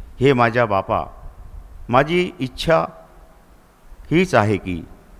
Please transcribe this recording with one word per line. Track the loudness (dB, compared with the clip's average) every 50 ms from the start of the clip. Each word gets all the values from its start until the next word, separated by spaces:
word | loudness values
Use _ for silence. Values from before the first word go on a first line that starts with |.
| -18 -18 -6 0
हे | 2 2 4
माझ्या | 4 4 2 2 2 0
बापा, | 2 0 -2 0 0 -2 -2 -2 -6 -12 -18 -18 -20 -18 -18 -20 -18 -18 -20 -20 -20 -20 -20 -10 0
माझी | 2 2 2 2 0 -2 -2 -2 -4 -8
इच्छा | -8 -8 -8 -6 0 0 2 2 0 -4 -8 -16 -20 -20 -20 -20 -20 -20 -20 _ -20 _ -20 -20 _ _ _ _ _ -20 -20 -20 -8 -2
हीच | 0 0 0 2 2
आहे | 2 2 2 0
की | -2 -4 -6 -8 -8 -10 -14 -20 -20 -20 -20 -20